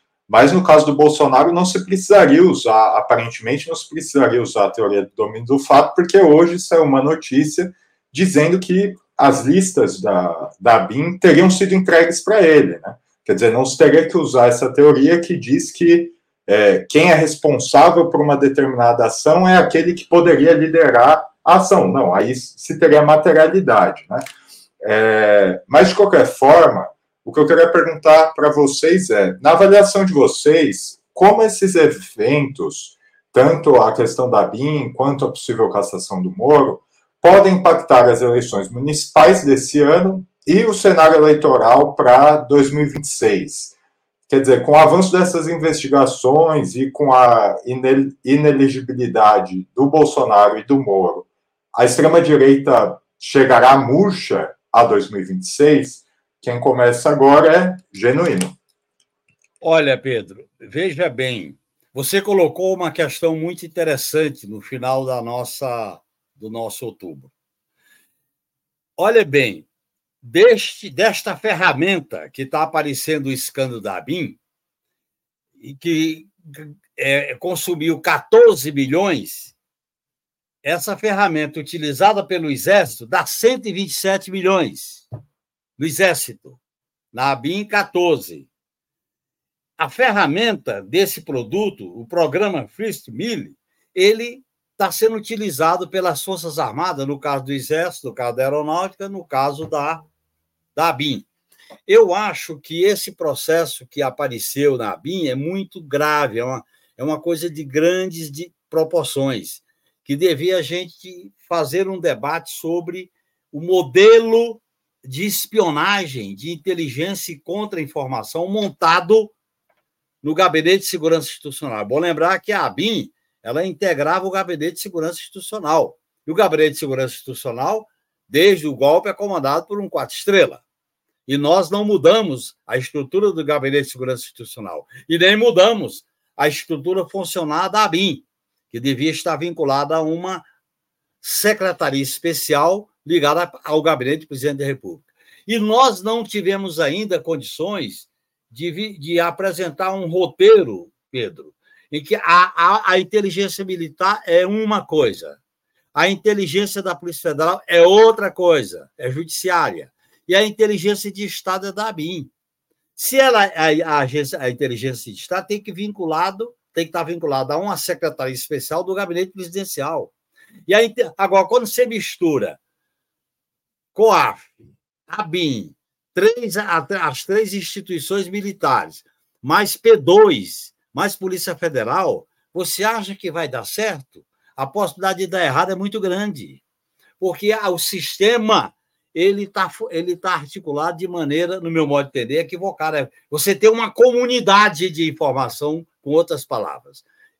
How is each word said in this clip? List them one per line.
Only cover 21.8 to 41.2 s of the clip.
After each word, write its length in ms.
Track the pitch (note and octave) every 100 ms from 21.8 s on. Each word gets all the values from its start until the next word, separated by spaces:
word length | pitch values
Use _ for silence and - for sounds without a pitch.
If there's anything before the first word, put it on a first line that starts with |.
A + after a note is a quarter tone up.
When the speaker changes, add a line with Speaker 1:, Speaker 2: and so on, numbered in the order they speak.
| -
Speaker 1:
Não, 260 | - -
aí 220 | F#2+ A2+ B2+
se 420 | - - - D#3
teria 240 | D#3+ D3
materialidade, 1040 | D3 D3+ D#3+ D#3+ D#3+ F#3+ F#3 A2 F#2+ - -
né? 120 | B2 - - _ - _ -
É, 800 | G#2 G#2+ A2 G#2+ G#2+ G#2 F#2+ F#2 -
mas, 220 | D3 F#3
de 60 | -
qualquer 320 | G3+ D#3+ -
forma, 600 | - C3+ E3 D#3+ G2 F#2 - _ _
o 80 | -
que 80 | D3+
eu 60 | D3
queria 260 | E3+ E3
perguntar 640 | E3+ D#3+ D#3 D#3 D#3 D#3+
pra 180 | - D3
vocês 600 | D3 C#3 C#3 D#3+ F#3 F#3
é, 260 | G#2+ F#2 F#2
na 120 | C#3+
avaliação 520 | E3+ G3 G3+ G3+ G3+
de 100 | F#3+
vocês, 840 | D3 B2+ - D3+ D3+ D3 F#2+ - - _
como 300 | - F#3+ G#3
esses 320 | A3 - F#3+ F3+
eventos, 1200 | D3+ - - - A2 D3 C#3 - - - - _ _ _ _
tanto 440 | - C#3 D#3+ - B2+
a 180 | D3+
questão 340 | - A2+ - B2
da 200 | D#3 D3+
bim 440 | G#2+ C#3+ D3+ B2
quanto 320 | - C3+ C#3 C3+
a 40 |
possível 400 | - - A#2 G#2
cassação 540 | G#2 G2 F2+ - F#2+
do 80 | F2+
Moro, 500 | F#2 B2 D3 C3 - _ _ _ _
podem 340 | E3+ G3 G3 F#3
impactar 540 | F3+ E3 - B2+ B2
as 140 | A2+
eleições 460 | B2 B2 A#2+ G#2+ F#2+
municipais 720 | A#2+ C#3+ D3 - - D#3+ F#3
desse 360 | C#3+ C3+ C3+ D3
ano 460 | C#3+ E3 F#3+ F#3+ - _ -
e 180 | F#3 A3+
o 80 |
cenário 440 | G3+ G3+ F3 D#3+
eleitoral 760 | D#3+